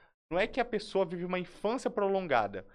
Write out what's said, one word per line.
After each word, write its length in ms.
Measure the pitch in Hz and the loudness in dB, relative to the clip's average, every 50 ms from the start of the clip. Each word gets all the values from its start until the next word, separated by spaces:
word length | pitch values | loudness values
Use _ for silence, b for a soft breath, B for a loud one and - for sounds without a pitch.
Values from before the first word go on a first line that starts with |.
| b b b _ _ _ | b b b _ _ _
Não 60 | 160 | 0
é 80 | 180 214 | 0 0
que 140 | 226 - 262 | 0 0 -2
a 60 | 233 | -2
pessoa 400 | 240 226 202 - - - 190 190 | 0 -2 -6 -6 0 0 0 2
vive 200 | 160 180 170 180 | 2 -2 -6 -4
uma 140 | 180 185 180 | -2 -2 -4
infância 500 | 175 - - - - 208 233 - - 240 | -4 -6 -10 -4 -2 -2 -2 0 -2 -2
prolongada, 760 | - - 202 196 196 190 185 160 131 117 104 101 98 92 - B B | 0 2 2 2 2 0 2 4 4 4 4 2 -2 -8 -10 B B